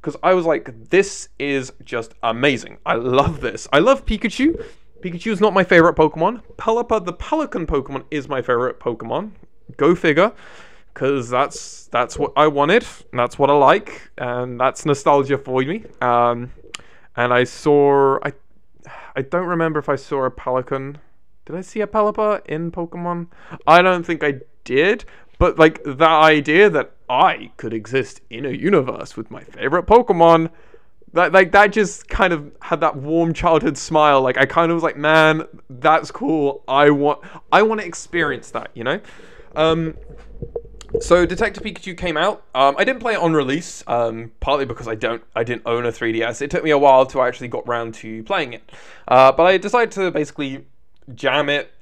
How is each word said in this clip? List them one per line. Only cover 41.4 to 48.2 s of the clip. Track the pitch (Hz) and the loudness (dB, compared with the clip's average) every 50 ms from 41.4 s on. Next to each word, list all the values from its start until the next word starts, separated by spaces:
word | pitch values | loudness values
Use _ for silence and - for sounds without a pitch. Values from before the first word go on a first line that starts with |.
| 226 208 202 208 - | -4 -4 -4 -8 -12
Pikachu | 214 170 - - 196 175 - | -12 -12 -12 -14 -16 -12 -8
came | 180 180 156 | -8 -4 -2
out. | 151 170 202 269 - - - - | -2 -2 -2 -2 -6 -14 -6 0
Um, | 127 135 139 139 143 | 2 2 4 4 2
I | 196 | -2
didn't | 247 262 240 | -2 -2 -4
play | 226 240 214 | -4 -4 -2
it | 185 | 0
on | 170 165 160 | 0 2 2
release, | 151 139 127 139 165 175 - - - - - | 0 0 0 -4 -6 -6 -10 -18 -16 -6 -4
um, | 127 120 117 117 113 113 117 113 - - | -2 -2 0 -2 -4 -8 -12 -14 -12 -8
partly | - 139 139 147 135 | -2 -2 -2 -2 -2
because | 123 113 - 117 | -6 -8 -10 -8
I | 117 113 | -10 -8
don't, | 107 123 113 117 113 - - - | -4 -4 -4 -4 -6 -10 -8 -6
I | 113 | -6
didn't | 117 117 123 110 - | -4 -4 -4 -6 -4
own | 117 117 120 120 | -4 -4 -2 -2
a | 117 | -4
three | 117 - 120 113 | -6 -4 -4 -4
D | 113 113 | -2 -2
S. | 113 117 117 - | -4 -4 -4 -8
It | 147 147 | -8 -6
took | 175 175 | -4 -4
me | 147 160 | 0 0
a | 147 139 | 2 4
while | 143 139 131 131 131 | 6 6 6 6 4
to | 131 - 135 | 2 0 -2
actually | 127 123 120 - 127 120 | -2 -2 -2 -6 -12 -10
got | 127 123 - 120 | -10 -8 -6 -6
round | 120 117 117 117 113 | -6 -6 -6 -8 -12
to | - - 113 110 113 | -14 -16 -14 -14 -14